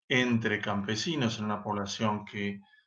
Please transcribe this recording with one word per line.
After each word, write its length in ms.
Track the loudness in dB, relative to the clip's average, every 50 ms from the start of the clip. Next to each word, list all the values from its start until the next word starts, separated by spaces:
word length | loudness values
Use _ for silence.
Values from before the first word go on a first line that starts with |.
| _ 0
entre 520 | 2 4 4 4 4 2 2 2 0 0
campesinos 800 | 0 0 0 0 0 0 -2 -2 0 -2 0 2 2 0 0 0
en 80 | -2
una 160 | -2 -2 -2 -2
población 600 | -2 -2 -2 -2 -4 -4 0 0 0 0 0 -4
que, 360 | -6 -6 -4 -2 -2 -4 -6 -10 _ _ -20 _